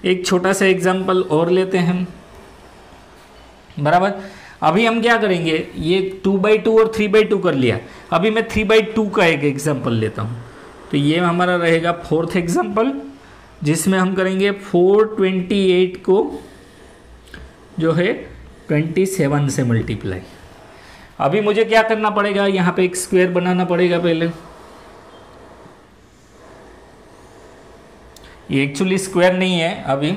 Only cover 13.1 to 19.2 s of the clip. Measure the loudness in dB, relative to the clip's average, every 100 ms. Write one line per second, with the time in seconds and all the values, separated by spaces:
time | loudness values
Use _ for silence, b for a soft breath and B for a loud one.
13.1 | B B B B B -2 0 0 0 0
14.1 | 0 -2 0 -2 -2 -2 2 4 4 2
15.1 | 0 0 0 0 0 2 4 2 -2 0
16.1 | 2 2 -6 B B B B B B -20
17.1 | -20 -20 -20 -20 -20 -16 -2 0 2 0
18.1 | -2 -10 -20 -20 -20 -2 -2 0 0 -2
19.1 | 0